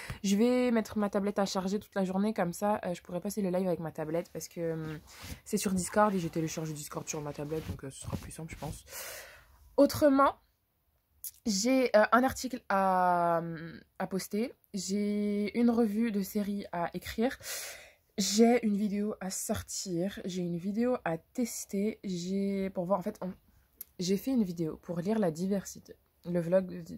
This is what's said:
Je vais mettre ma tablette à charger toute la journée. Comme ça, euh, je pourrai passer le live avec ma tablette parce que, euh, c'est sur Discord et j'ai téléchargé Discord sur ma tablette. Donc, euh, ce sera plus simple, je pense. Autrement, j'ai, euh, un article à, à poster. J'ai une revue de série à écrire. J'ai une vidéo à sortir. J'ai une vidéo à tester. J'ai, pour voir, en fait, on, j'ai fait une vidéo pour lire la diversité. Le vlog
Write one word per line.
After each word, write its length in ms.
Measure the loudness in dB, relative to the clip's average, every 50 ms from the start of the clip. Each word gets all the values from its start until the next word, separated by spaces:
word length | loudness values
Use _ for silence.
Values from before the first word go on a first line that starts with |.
| -12 -12 -10 -4
Je 140 | 0 2 4
vais 340 | 4 4 4 4 4 2 4
mettre 260 | 2 2 0 0 -2
ma 140 | -2 -2 0
tablette 300 | 0 0 0 0 0 0
à 40 | -2
charger 360 | 0 0 -2 -2 0 -2 -2
toute 140 | -4 -4 -2
la 80 | -2 -2
journée. 280 | 0 0 0 0 0
Comme 200 | 0 0 -2 -2
ça, 280 | -2 0 0 0 0 0 -2
euh, 100 | -6 -6
je 80 | -6
pourrai 180 | -8 -8 -8 -6
passer 220 | -6 -4 -4 -2
le 80 | -2 0
live 160 | 0 0 0
avec 140 | 0 0 -2
ma 100 | -4 -6
tablette 400 | -6 -6 -4 -2 -2 -4 -4 -4
parce 140 | -12 -12 -12
que, 140 | -10 -8 -4
euh, 380 | -4 -4 -4 -4 -6 -6 -8 -10 -12 -18 -18 -16 -14 -14 -14 -14 _
c'est 140 | -4 -4 -2
sur 140 | 0 0
Discord 420 | 0 0 -2 0 4 4 4 4 4
et 60 | 0
j'ai 100 | -2 -2
téléchargé 420 | -2 -2 -2 -2 -4 -6 -6 -6
Discord 340 | -8 -10 -10 -10 -10 -10 -8
sur 140 | -6 -8 -6
ma 120 | -6 -8
tablette. 360 | -8 -8 -6 -6 -6 -6 -6 -6
Donc, 160 | -8 -8 -10
euh, 60 | -12
ce 100 | -12 -12
sera 140 | -8 -6 -6
plus 140 | -6 -8 -12
simple, 220 | -12 -12 -12 -12
je 60 | -10 -10
pense. 260 | -10 -10 -10 -12 -14 -16 -14 -12 -12 -12 -14 -14 -16 -18 -20 -20 -20 -20 -20 _ -20 -2 6
Autrement, 600 | 6 6 6 6 4 6 6 8 8 6 4 4 0 _ _ _ _ _ _ _ _ _ _ _ _ _ _ _ _ -14 -14 -14 -6 _
j'ai, 480 | -2 -2 2 2 4 4 4 4 6 6
euh, 80 | 6 8 8
un 100 | 6 4
article 400 | 4 4 0 -4 -6 -8 -8 -10 -4 _
à, 760 | 2 4 4 4 4 4 6 4 4 4 4 4 2 2 0 -4 -8 -8 -10 -12 -14 -16 -20 _ _ -6
à 80 | -6
poster. 480 | -2 -2 -4 -4 -2 -2 -2 -2 -2 -6 _ _ _
J'ai 840 | -8 -8 -4 -2 -2 0 0 0 0 0 0 0 0 0 0 0 2 4
une 120 | 4 4
revue 400 | 6 4 2 2 2 2 0 2
de 120 | 0 0
série 420 | -2 0 -2 -2 -2 -2 -4 -4 -6 -6
à 180 | -4 -2 -2 -2 -4
écrire. 440 | -8 -8 -6 -2 0 0 0 -2 -4 -10 -10 -8 -8 -8 -10 -14 -16 -20 -20 _ _ _ _ _
J'ai 480 | -2 -2 2 6 6 6 8 6 4 4
une 120 | 2 0
vidéo 400 | 2 0 0 0 -2 -2 -2 -4 -6
à 80 | -6 -6
sortir. 920 | -6 -6 -4 -4 -4 -4 -4 -8 -10 -8 -6 -4 -2 -2 -2 -2 -4 -6 -8
J'ai 180 | -6 -4 -2
une 140 | -2 -2 -4
vidéo 400 | -2 -4 -2 0 0 2 2 0 0 -2
à 140 | -2 -4 -4
tester. 800 | -6 _ _ -2 -2 -2 -4 -10 -8 -4 -2 0 0 0 -2 -4 -6
J'ai, 680 | -4 -4 -4 -2 -2 0 0 0 0 0 -2 -2 -2
pour 140 | -4 -4 0
voir, 160 | 0 0 0
en 20 |
fait, 160 | 0 -6 -6 -6
on, 120 | -8 -8 -8 -12 _ _ _ _ _ _ _ _ -20 _ _ -4
j'ai 180 | 0 0 0
fait 140 | 0 0 0
une 140 | 2 2 0
vidéo 320 | 0 0 -4 -4 -4 -4 -8
pour 180 | -8 -6 -6 -2
lire 180 | 0 0 2 2
la 140 | 2 2
diversité. 640 | 0 0 0 0 0 -2 -2 -6 -14 -16 -18 -20 -20 _ _ _ _ _ _
Le 140 | 0 0 0
vlog 440 | 2 4 4 4 4 2 -8 -10 -10 -12 -14